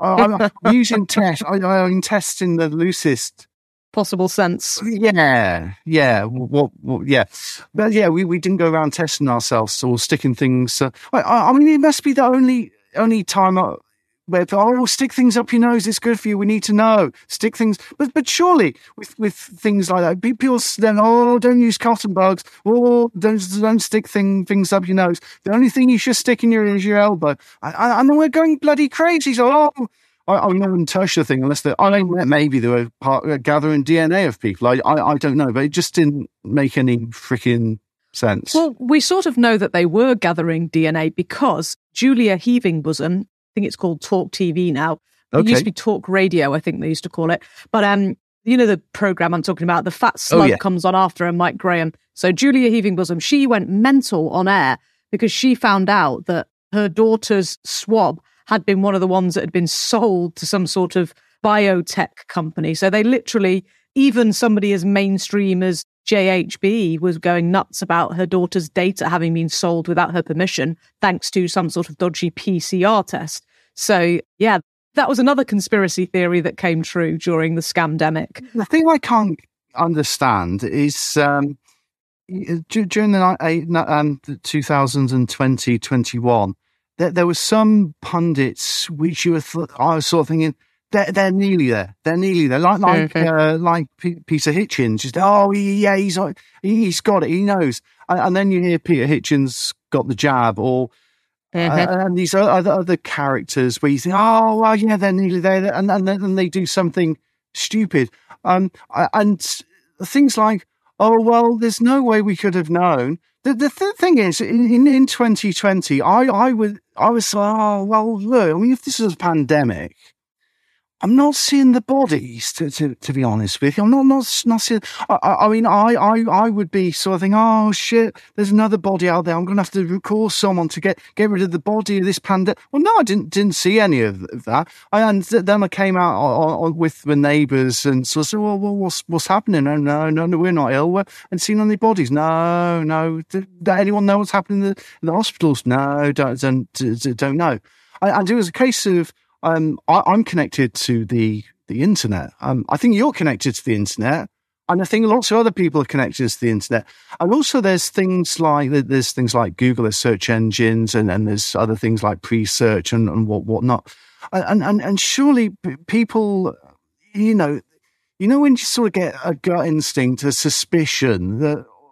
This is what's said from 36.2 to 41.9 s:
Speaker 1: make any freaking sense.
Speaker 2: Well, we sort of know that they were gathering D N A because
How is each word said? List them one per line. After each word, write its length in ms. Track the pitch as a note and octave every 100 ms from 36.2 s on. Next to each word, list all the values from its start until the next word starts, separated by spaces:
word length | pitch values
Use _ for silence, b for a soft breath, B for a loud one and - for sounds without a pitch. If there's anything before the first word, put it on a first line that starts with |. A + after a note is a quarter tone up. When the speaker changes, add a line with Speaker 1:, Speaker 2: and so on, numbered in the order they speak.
| - _
Speaker 1:
make 340 | - D3 C3+ -
any 220 | B2+ A#2 A2+
freaking 720 | A2+ - B2+ B2 A#2+ A2+ G#2+ _ _ _
sense. 400 | - A#2 G2+ -
Speaker 2:
Well, 220 | D#4+ E4 A#3
we 220 | B3 D4+
sort 260 | - F#4 F4
of 120 | A#3+
know 200 | A#3 G#3+
that 160 | F#3+
they 140 | F3 F3
were 260 | F#3+ C4
gathering 540 | A#3 F3 E3 E3+ D#3+ E3+
D 180 | D#3+ D#3+
N 100 | D#3+
A 140 | D#3+
because 680 | - F3 - C4+ E3 E3 - _